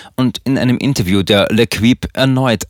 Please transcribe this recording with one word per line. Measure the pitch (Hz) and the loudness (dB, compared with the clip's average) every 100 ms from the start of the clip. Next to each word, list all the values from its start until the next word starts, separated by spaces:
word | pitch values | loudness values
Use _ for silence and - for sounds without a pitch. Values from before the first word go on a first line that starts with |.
| - - | -12 -4
und | 127 - | -4 -2
in | - 135 | -4 -2
einem | 123 123 | 0 0
Interview | 131 139 92 98 | -2 -2 0 0
der | 87 101 - | 2 2 2
L'Equipe | 110 117 - 117 127 - | 2 0 0 0 0 -4
erneut | - 131 127 131 110 - | -2 0 0 0 -2 -2